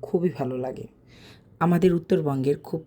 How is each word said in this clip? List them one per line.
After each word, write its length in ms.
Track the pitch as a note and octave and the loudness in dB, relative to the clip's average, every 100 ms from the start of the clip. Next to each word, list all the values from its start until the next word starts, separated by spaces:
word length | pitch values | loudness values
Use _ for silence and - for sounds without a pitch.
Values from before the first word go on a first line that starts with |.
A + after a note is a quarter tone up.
খুবই 280 | - F#3 F3 C#3 | -4 -2 -2 -2
ভালো 200 | B2+ B2+ | -6 -4
লাগে। 280 | C3 - - - _ - - - - - | -6 -8 -14 -18 _ -20 -20 -20 -20 -2
আমাদের 340 | E3+ E3+ F3+ | 2 4 4
উত্তরবঙ্গের 600 | E3+ E3 E3+ D3+ C3+ C3 D3 | 2 2 0 2 0 0 -2
খুব 260 | - E3 | -4 -10